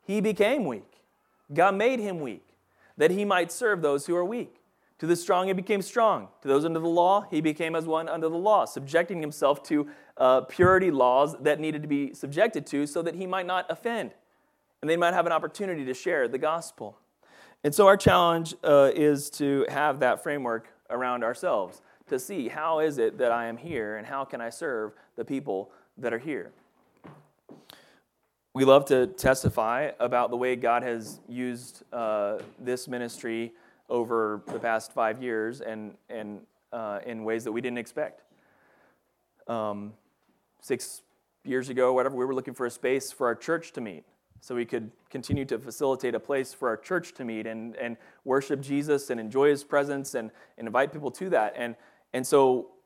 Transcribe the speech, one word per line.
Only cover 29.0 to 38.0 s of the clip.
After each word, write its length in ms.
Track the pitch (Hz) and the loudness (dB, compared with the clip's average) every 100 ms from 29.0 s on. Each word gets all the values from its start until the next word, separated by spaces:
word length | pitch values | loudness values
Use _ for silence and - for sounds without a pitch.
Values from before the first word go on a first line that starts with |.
| 123 | 4
testify 840 | - 135 131 - - 113 120 147 - | 2 2 2 2 0 0 0 -2 -2
about 320 | 120 123 120 | 0 2 0
the 60 | 120 | 0
way 180 | 127 | -2
God 300 | 123 120 120 | 0 2 2
has 340 | 123 117 107 104 - | 0 -6 -6 -16 -14
used, 560 | 120 127 120 123 - _ | -8 -6 -8 -12 -20 _
uh, 460 | 120 113 107 101 104 107 - | -6 -2 0 -2 -4 -10 -12
this 260 | 123 123 - | -6 -6 -4
ministry 680 | 123 120 113 120 113 113 - _ _ _ | -8 -8 -8 -6 -6 -6 -10 _ _ _
over 480 | 123 117 117 110 107 - | -4 0 0 0 -4 -8
the 120 | 117 | -6
past 340 | 117 113 - | -2 -2 -4
five 300 | - 113 113 | -2 -2 -2
years 380 | 127 110 110 131 | -4 -4 -4 -6
and, 340 | 113 110 107 - _ | -10 -10 -12 -16 _
and, 320 | 113 107 101 - _ _ | -12 -10 -14 -18 _ _
uh, 280 | 120 110 101 | -10 -8 -8
in 200 | - 113 | -8 -8
ways 200 | 110 113 | -4 -4
that 80 | 113 | -2
we 80 | 110 | -6
didn't 180 | 123 120 | -6 -8
expect. 440 | 113 - | -8 -8